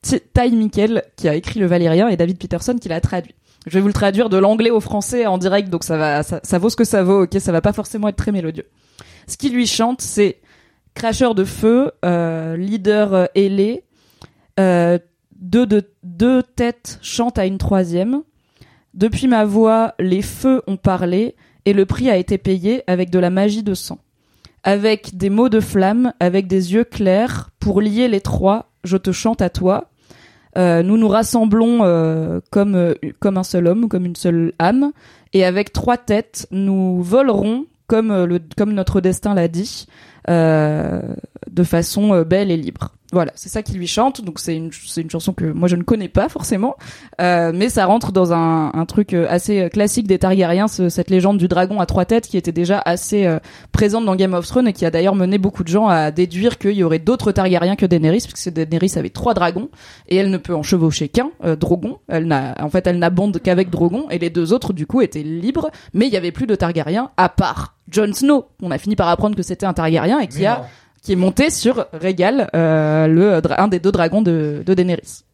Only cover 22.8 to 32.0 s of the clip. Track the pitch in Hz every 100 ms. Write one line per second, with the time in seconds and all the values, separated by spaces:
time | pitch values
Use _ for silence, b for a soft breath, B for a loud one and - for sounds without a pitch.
22.8 | - 180 180 180 175 185 208 208 208 185
23.8 | - - _ _ b b b b 190 202
24.8 | 214 214 - 180 190 208 247 220 - 196
25.8 | 190 226 247 - 175 190 185 190 175 208
26.8 | 233 - 196 190 247 - - _ 214 190
27.8 | 214 208 247 196 - - 190 220 - _
28.8 | 180 190 190 180 220 233 180 - 180 -
29.8 | - b b b b b b - 180 170
30.8 | 180 220 220 208 220 240 220 214 233 240
31.8 | 190 170